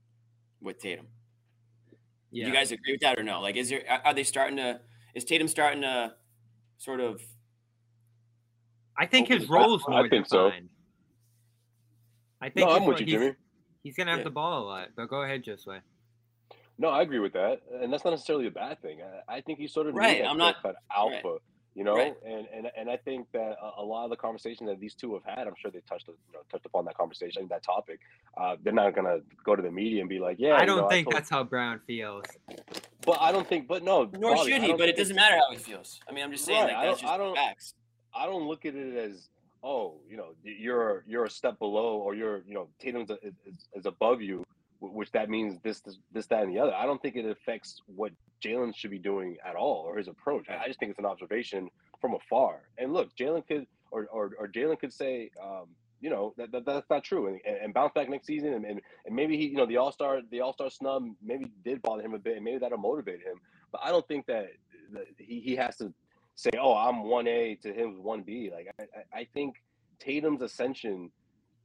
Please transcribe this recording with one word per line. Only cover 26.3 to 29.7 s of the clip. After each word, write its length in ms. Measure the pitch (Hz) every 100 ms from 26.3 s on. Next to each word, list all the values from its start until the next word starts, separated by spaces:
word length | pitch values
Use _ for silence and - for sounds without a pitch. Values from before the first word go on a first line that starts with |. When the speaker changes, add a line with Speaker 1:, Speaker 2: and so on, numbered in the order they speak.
Speaker 3:
know, 80 | 78 -
touched 140 | 92 -
upon 180 | 92 87
that 120 | -
conversation, 500 | 85 - 87 95 92
that 140 | 85
topic. 380 | - 92 - 82 _ _ _ -
Uh, 200 | 90 87
they're 120 | 104
not 200 | 110 101
gonna 260 | 98 92 85 - - -
go 100 | 101
to 60 |
the 100 | 90